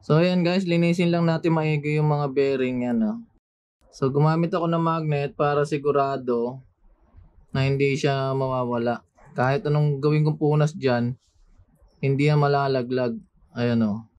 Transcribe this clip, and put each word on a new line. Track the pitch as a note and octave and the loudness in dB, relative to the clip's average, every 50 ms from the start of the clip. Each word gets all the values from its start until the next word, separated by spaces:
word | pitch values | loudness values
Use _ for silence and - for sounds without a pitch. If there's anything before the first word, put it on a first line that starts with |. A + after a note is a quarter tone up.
So | _ - D3 D#3 | _ 2 2 2
ayan | E3+ F3+ F3+ F3+ | 4 2 2 2
guys, | E3+ E3+ F3+ F#3+ F#3+ | 2 2 0 0 0
linisin | F3 E3+ E3+ E3+ E3+ E3+ F3 F3 E3+ E3+ | 0 2 2 2 2 2 2 2 0 2
lang | E3+ E3+ | 2 2
natin | E3 D#3+ D#3+ - E3 E3 | 2 0 0 0 0 0
maigi | D#3+ D#3 D#3 D#3 D3 C#3+ D3+ D3+ | 2 0 0 -2 -2 -2 -2 0
yung | D3+ D3+ D3+ | 0 2 2
mga | D3 D3 D3 C#3+ C3 | 2 0 -2 -2 0
bearing | C#3 C#3 C#3 C#3 B2+ C3 B2+ B2+ B2 B2 | 0 2 2 2 0 -2 -2 -2 -4 -2
yan, | B2 A#2+ A2+ A2 | -2 0 0 0
oh. | G#2+ A2+ A#2 - _ _ _ _ _ _ _ _ _ _ _ _ _ _ | 0 -2 -6 -10 _ _ _ _ _ _ _ _ _ _ _ _ _ _
So | - C#3 C3 | -4 -4 -2
gumamit | C3 C#3+ D3+ D#3 D#3+ E3 E3+ E3 | 0 2 2 2 2 0 -2 -2
ako | F#3+ F3+ E3 E3 | -2 -2 -2 0
ng | E3+ E3 | 0 0
magnet | E3 E3 D#3+ E3 D#3+ D3+ D3 C#3+ C#3+ C#3 - - | 0 0 -2 -2 -2 -2 -2 -2 -2 -4 -4 -2
para | D3+ C#3+ C#3+ D3 | -2 0 2 0
sigurado | D3 D3 D#3 C#3+ C#3 D3 C#3 C#3+ C#3 C3+ C3+ C3 B2+ B2 A#2+ A#2 A#2 A#2+ C3 C3 C3 _ _ _ _ - _ _ _ _ _ - - - _ - - _ - | 0 0 -2 -2 -2 0 0 2 0 0 -2 -4 -4 -2 -2 -2 -2 -4 -6 -10 -18 _ _ _ _ -20 _ _ _ _ _ -20 -20 -20 _ -20 -20 _ -4
na | C3+ C3+ | -2 0
hindi | C#3 C#3 C3+ C#3 C#3 C3+ | 0 0 2 2 0 0
siya | C3+ - D3 C#3 C3+ C3+ C3+ C3+ | 0 0 0 0 0 -2 -2 -2
mawawala. | C3+ C3+ C3 C3 B2+ B2+ A#2+ A#2+ A#2 A#2 A#2+ A#2 A2+ _ _ _ _ - - - - | -2 -2 -2 -2 -4 -2 -2 -2 -2 -2 -2 -4 -4 _ _ _ _ -20 -14 -4 -2
Kahit | A#2+ C3 C3+ C#3+ - | 0 0 0 0 0
anong | D3+ D3 D3+ D3+ D3 C#3+ C3+ | 0 0 2 2 0 0 0
gawin | C#3 D3+ D3+ D#3 D#3 | 0 2 2 2 2
kong | D#3 D3+ - | 0 0 0
punas | D#3 D3 D3+ D3+ D3+ D3 - | 0 0 2 2 2 0 0
dyan, | - C3 C3 B2 A#2+ A#2+ A#2+ B2+ - _ _ _ _ _ _ - _ - _ _ _ _ _ _ _ | -2 0 0 0 2 0 -2 -4 -8 _ _ _ _ _ _ -20 _ -20 _ _ _ _ _ _ _
hindi | - C3+ C#3 C3+ C#3+ | -2 -2 0 2 2
yan | D3+ D3+ D3 | 2 4 4
malalaglag. | D3 C#3+ C#3+ C#3 C#3 C3+ C3+ C3 A#2+ B2 B2+ B2+ B2+ A#2+ A2+ A2 - _ _ _ _ _ _ | 2 2 2 0 0 0 0 -2 -2 -2 -2 -2 -2 -2 -4 -6 -12 _ _ _ _ _ _
Ayan, | A#2+ A#2+ A#2+ A#2+ A#2 A2+ | -4 -2 0 2 2 0
oh. | G#2+ G2+ A2 A2+ _ _ _ | 0 -2 -4 -8 _ _ _